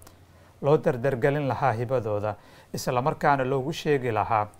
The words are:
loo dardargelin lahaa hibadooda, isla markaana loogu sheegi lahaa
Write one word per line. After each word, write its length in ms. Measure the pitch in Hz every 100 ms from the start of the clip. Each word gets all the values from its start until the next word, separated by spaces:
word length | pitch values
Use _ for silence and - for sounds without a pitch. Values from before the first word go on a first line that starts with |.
| - - - - - -
loo 140 | 139 156
dardargelin 640 | 160 131 135 127 143 147 135
lahaa 240 | 110 135
hibadooda, 600 | 110 120 127 107 104 104 101 - - -
isla 300 | - - 123
markaana 420 | 143 147 156 139
loogu 280 | 127 135 135
sheegi 400 | 160 160 143 123
lahaa 340 | 107 95 110 104